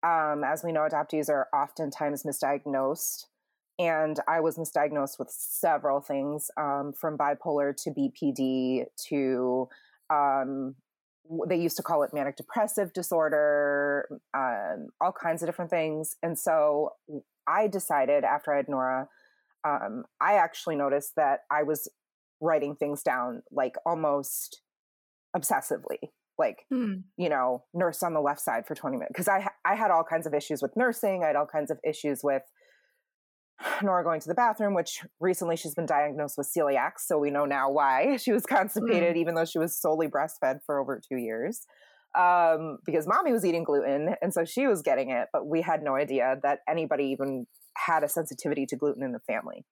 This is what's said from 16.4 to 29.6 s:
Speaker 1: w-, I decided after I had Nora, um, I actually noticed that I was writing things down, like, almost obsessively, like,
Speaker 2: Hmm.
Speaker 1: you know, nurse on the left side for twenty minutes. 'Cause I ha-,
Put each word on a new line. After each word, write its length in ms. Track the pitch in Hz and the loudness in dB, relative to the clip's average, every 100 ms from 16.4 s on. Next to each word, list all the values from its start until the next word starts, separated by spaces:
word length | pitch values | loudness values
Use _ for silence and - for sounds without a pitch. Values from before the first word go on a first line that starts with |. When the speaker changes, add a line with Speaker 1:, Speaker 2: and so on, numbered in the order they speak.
| - 160 151 147 156 - - | 2 4 4 2 0 -4 -12
Speaker 1:
w-, 160 | 147 - _ - | -12 -12 _ 0
I 220 | 175 214 | 2 2
decided 560 | 196 - 147 131 147 | 0 0 2 4 4
after 280 | - 147 - | 4 0 0
I 40 | 143 | 0
had 100 | 135 | 0
Nora, 400 | 135 131 131 131 _ _ _ _ _ | 0 0 0 -4 _ _ _ _ _
um, 400 | 156 147 - 117 - _ | -2 -2 -2 -8 -12 _
I 140 | 170 | 4
actually 420 | 208 165 - - 151 | 4 4 0 -4 0
noticed 400 | 139 143 - - | 2 0 -2 0
that 240 | 147 139 - | 2 2 0
I 140 | 151 | 0
was 260 | 151 151 - _ _ _ _ _ | 0 -2 -4 _ _ _ _ _
writing 360 | 160 156 143 147 | 0 2 0 -2
things 260 | 147 143 | -4 -2
down, 400 | - 127 123 117 - | -2 0 -2 -6 -8
like, 240 | - 131 - - | -2 -2 -2 -2
almost 760 | 170 156 143 135 - - - _ _ _ _ _ _ _ - | 0 0 0 -2 -8 -8 -14 _ _ _ _ _ _ _ -6
obsessively, 640 | - 139 - 113 - - - _ _ - | 0 -2 0 -6 -4 -10 -10 _ _ -2
like, 280 | 143 - _ | -2 -2 _
Speaker 2:
Hmm. 340 | 262 226 190 185 - | -2 -2 -4 -10 -4
Speaker 1:
you 100 | 175 | 0
know, 340 | 143 127 127 _ | 2 2 0 _
nurse 280 | 170 180 165 | 0 0 0
on 120 | 175 | 0
the 60 | 156 | 2
left 180 | 143 147 | 2 0
side 260 | - 135 - | -2 -2 -2
for 80 | 160 | -6
twenty 200 | 151 131 | -4 -4
minutes. 160 | - - | -6 -2
'Cause 120 | 180 | 2
I 120 | 196 | 2
ha-, 120 | 190 - | 0 -4